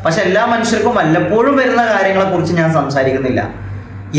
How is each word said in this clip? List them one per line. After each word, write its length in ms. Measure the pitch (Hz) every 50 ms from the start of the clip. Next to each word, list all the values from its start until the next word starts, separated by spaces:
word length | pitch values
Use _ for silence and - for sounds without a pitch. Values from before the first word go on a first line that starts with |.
| -
പക്ഷെ 180 | 165 160 214
എല്ലാ 220 | 196 180 185 208 233
മനുഷ്യർക്കും 480 | 240 233 226 - - 226 214 - 240 220
വല്ലപ്പോഴും 580 | 196 165 156 160 180 165 - 214 226 240 277 285
വരുന്ന 240 | 269 254 240 226 233 240
കാര്യങ്ങളെ 420 | 226 208 196 196 190 190 190 196 190
കുറിച്ച് 240 | 180 170 160 160 175
ഞാൻ 160 | 165 160 160 156
സംസാരിക്കുന്നില്ല. 680 | 151 135 135 135 139 131 131 131 131 131 123 117 104 101 - - - - - - - - - - - - - 151